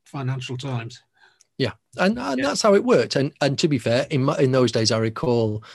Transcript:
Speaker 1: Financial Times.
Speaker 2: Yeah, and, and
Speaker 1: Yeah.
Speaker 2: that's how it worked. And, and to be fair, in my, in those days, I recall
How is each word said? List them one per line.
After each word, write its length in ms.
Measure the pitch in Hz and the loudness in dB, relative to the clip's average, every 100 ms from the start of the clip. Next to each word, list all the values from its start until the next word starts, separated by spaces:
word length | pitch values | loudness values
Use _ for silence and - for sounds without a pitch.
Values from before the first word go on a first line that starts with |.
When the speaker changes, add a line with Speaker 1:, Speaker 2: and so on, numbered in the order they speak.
Speaker 1:
Financial 540 | _ 147 131 131 127 127 | _ -8 -6 -6 -8 -8
Times. 440 | 143 123 113 - _ _ _ _ _ - | -6 -8 -8 -14 _ _ _ _ _ -4
Speaker 2:
Yeah, 160 | 113 - _ - | -4 -4 _ -2
and, 220 | - 233 | 0 0
and 220 | 269 262 | -4 -2
Speaker 1:
Yeah. 40 | |
Speaker 2:
that's 160 | 269 277 | -2 0
how 140 | 220 | 4
it 100 | 196 | 4
worked. 320 | 247 196 113 147 | 4 2 2 -2
And, 160 | 139 - | -2 -2
and 180 | 143 135 | -2 0
to 100 | 170 | 0
be 100 | 139 | 0
fair, 280 | 117 120 147 | 0 0 0
in 140 | 151 | 0
my, 120 | 135 - | 0 2
in 160 | 135 | 2
those 180 | 131 123 | 4 2
days, 220 | 117 113 | 2 0
I 60 | 113 | 0
recall 640 | 113 110 123 120 110 107 107 | -2 -2 0 0 0 -2 -10